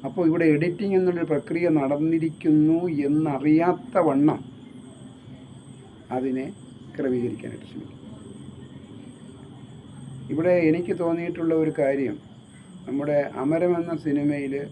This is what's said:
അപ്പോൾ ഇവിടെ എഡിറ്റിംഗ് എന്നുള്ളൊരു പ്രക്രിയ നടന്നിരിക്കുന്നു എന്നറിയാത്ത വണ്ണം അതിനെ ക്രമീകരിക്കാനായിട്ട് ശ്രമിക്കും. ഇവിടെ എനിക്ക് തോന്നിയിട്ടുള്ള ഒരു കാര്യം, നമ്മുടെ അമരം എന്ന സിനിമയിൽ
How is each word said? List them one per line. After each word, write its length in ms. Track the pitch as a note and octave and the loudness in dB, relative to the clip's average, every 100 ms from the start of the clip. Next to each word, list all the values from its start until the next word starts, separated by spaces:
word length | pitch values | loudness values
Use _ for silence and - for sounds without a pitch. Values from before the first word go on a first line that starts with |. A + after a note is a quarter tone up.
| C#3 | -6
അപ്പോൾ 160 | F#3 D#3+ | 2 2
ഇവിടെ 160 | E3+ E3 D3 | 6 4 4
എഡിറ്റിംഗ് 400 | F3 E3+ G3+ F#3+ | 2 0 2 4
എന്നുള്ളൊരു 300 | F#3 F3 D#3 | 4 0 0
പ്രക്രിയ 340 | D3 - E3+ F3 D#3 | -2 0 0 2 2
നടന്നിരിക്കുന്നു 1000 | C3+ D3 D#3+ E3 E3 D#3+ E3 D3+ D3+ E3 F3+ D3 C#3 | 2 2 2 2 0 -2 4 6 6 4 0 0 2
എന്നറിയാത്ത 840 | D3+ D#3 C3+ D3 D#3 F3 E3+ - F#3+ D#3+ | 2 0 0 4 6 4 0 0 2 4
വണ്ണം 320 | C#3 D3 A2 - - - - - - - - - - - - - - - - - B2+ | 6 4 2 -6 -16 -20 -20 -20 -18 -20 -18 -18 -18 -18 -20 -20 -20 -20 -20 -6 -2
അതിനെ 280 | C3 C3 C#3+ - - - - - | -2 -2 -4 -10 -18 -18 -14 -4
ക്രമീകരിക്കാനായിട്ട് 720 | C#3 B2+ A#2+ A2 A#2 A2 - | 0 0 -2 -4 -10 -12 -14
ശ്രമിക്കും. 280 | - - - - - - - - - - - - - - - - - - - - - - - - - - | -14 -14 -18 -18 -16 -16 -16 -16 -16 -18 -18 -18 -18 -18 -18 -20 -18 -20 -20 -18 -20 -18 -18 -16 -14 -6
ഇവിടെ 220 | C3+ F3 F3+ D#3+ | 0 4 6 6
എനിക്ക് 240 | E3 F3 F3+ | 2 0 -2
തോന്നിയിട്ടുള്ള 500 | E3+ E3 E3 E3 E3 D#3+ | 0 0 -4 -2 0 2
ഒരു 100 | D#3 D#3 | 2 2
കാര്യം, 360 | C3+ C#3 B2 G2+ - - - - - - - | 0 2 -2 -4 -14 -20 -20 -20 -20 -16 -6
നമ്മുടെ 320 | C#3 D3 D3 C#3+ - | -4 0 0 0 -2
അമരം 300 | C3+ E3 F3 E3+ | 0 2 2 0
എന്ന 120 | E3+ D#3+ | -2 -4
സിനിമയിൽ 500 | D3+ C#3+ C#3+ C#3+ C#3 C#3 C#3+ | -2 0 0 -2 -4 -6 -8